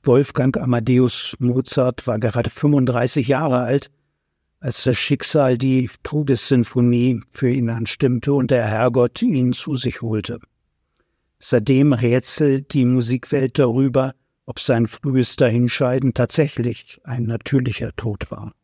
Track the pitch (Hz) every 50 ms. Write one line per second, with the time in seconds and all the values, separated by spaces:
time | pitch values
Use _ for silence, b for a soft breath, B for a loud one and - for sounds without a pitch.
0 | - 135 120 135 143 - - - 127 135 - - 147 127 123 120 113 120 123 123
1 | 127 113 - - - - - _ 127 123 120 131 127 - - 147 127 127 123 -
2 | - 127 113 107 120 113 - 123 107 117 - - - 147 147 139 127 120 120 117
3 | 120 131 - 151 120 127 135 131 160 147 127 123 123 117 135 143 - - _ _
4 | _ _ _ _ _ _ _ _ _ _ _ _ - 135 - - - 131 120 -
5 | - - 143 - - - - 151 139 127 127 117 131 131 131 131 127 110 - _
6 | _ - - 151 151 135 135 113 - - 139 123 113 - - 127 120 120 120 120
7 | 120 131 123 110 - _ _ - 135 123 123 135 120 113 113 113 117 - - _
8 | 143 127 127 117 - 143 143 139 123 117 135 120 113 107 107 110 120 127 120 131
9 | 123 120 _ - 226 254 170 131 123 123 127 - - 175 143 123 - 123 - -
10 | 123 113 110 107 95 - 120 - _ _ _ _ _ _ _ _ _ _ _ _
11 | _ _ _ _ _ _ _ _ - - 135 117 104 139 135 131 143 151 135 113
12 | 120 117 120 127 - - - - 156 143 135 135 139 _ - 143 127 123 127 127
13 | 120 113 127 127 - - - 139 135 127 _ - 139 120 113 131 135 135 123 135
14 | 131 135 - _ _ _ _ _ _ - 117 - - - 123 117 117 107 - -
15 | - 143 127 131 123 - - - 143 120 110 120 123 120 - - 139 123 127 135
16 | 135 131 - - 123 - - - 147 147 - - 117 120 113 - - _ - _
17 | _ 147 123 127 117 107 113 110 - - 139 135 127 120 107 - 127 117 - -
18 | - 117 104 - - - - - 104 107 _ _